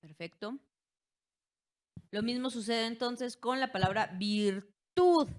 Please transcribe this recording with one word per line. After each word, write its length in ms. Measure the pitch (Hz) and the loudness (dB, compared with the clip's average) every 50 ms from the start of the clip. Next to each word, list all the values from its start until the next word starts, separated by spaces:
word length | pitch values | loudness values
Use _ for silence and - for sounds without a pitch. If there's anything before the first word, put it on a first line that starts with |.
Perfecto. 580 | - 151 156 _ 170 165 _ _ - 208 247 277 _ _ _ _ _ _ _ _ _ _ _ _ _ _ _ _ _ _ _ _ _ _ _ _ _ _ _ - - _ | -20 -20 -14 _ -12 -12 _ _ -8 -8 -8 -8 _ _ _ _ _ _ _ _ _ _ _ _ _ _ _ _ _ _ _ _ _ _ _ _ _ _ _ -20 -18 _
Lo 120 | - 208 | -6 -4
mismo 280 | 220 233 240 247 254 262 | -2 -2 -2 -2 -2 -2
sucede 360 | 233 240 208 208 233 233 226 | -4 -4 -4 -2 0 0 0
entonces 500 | 226 233 226 247 240 247 240 254 247 226 | -2 -2 -4 -4 -4 -4 -4 -6 -8 -8
con 240 | _ - 226 254 262 | _ -4 -2 0 0
la 120 | 262 254 | -2 -2
palabra 340 | 262 190 190 185 196 214 214 - 180 185 | 0 0 0 2 2 0 -2 -2 -4 -6
virtud. 1080 | 202 208 208 208 208 202 190 196 196 - _ _ _ _ _ - 359 359 349 320 294 - - | -4 -2 0 2 2 0 0 -2 -8 -12 _ _ _ _ _ 6 6 8 8 6 4 2 -2